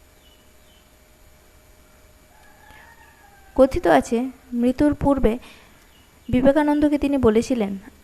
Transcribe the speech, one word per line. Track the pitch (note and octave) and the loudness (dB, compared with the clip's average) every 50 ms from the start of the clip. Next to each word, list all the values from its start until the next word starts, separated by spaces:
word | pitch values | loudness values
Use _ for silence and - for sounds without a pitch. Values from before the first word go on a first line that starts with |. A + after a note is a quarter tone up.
| _ _ _ _ _ _ _ _ _ _ _ _ _ _ _ _ _ _ _ _ _ _ _ _ _ - _ _ _ _ _ _ _ _ _ _ _ _ _ _ _ _ _ _ _ _ _ _ - - - _ - - G#5+ - - - - _ - - _ _ _ _ _ - - - - | _ _ _ _ _ _ _ _ _ _ _ _ _ _ _ _ _ _ _ _ _ _ _ _ _ -20 _ _ _ _ _ _ _ _ _ _ _ _ _ _ _ _ _ _ _ _ _ _ -20 -20 -20 _ -20 -20 -20 -20 -20 -20 -20 _ -20 -20 _ _ _ _ _ -20 -20 -6 0
কথিত | - C4 C4+ - F4 - | 2 2 2 0 0 0
আছে, | F4 D#4+ C4+ B3+ - A#3 A3+ B3+ C4 B3+ - _ - B3 | 2 2 2 2 0 -4 -4 -6 -6 -10 -16 _ -10 -6
মৃত্যুর | A#3+ A#3 B3+ B3 - D4 D4 C#4 | -4 -2 -2 0 0 0 -2 -2
পূর্বে | - - C#4 C#4+ C4+ B3 - A3 B3 - - - - - - _ _ _ _ _ _ _ _ _ _ _ - | 0 0 -2 0 0 0 -2 -2 -2 -10 -18 -20 -20 -20 -20 _ _ _ _ _ _ _ _ _ _ _ -4
বিবেকানন্দকে | A#3 B3 B3 C4+ C#4 D#4 D4 D4 D4 D4 D4+ D4 D4+ C#4 | -2 2 2 2 2 2 2 0 0 0 0 0 0 0
তিনি | C#4+ C#4 C#4 C4+ | -2 -2 -2 0
বলেছিলেন, | A#3+ A3+ G#3+ A3+ A#3 - C4 A#3+ G3+ G3 G3 F#3+ - - - - | 2 2 2 2 0 -2 -2 -4 -4 -6 -8 -12 -16 -20 -20 -10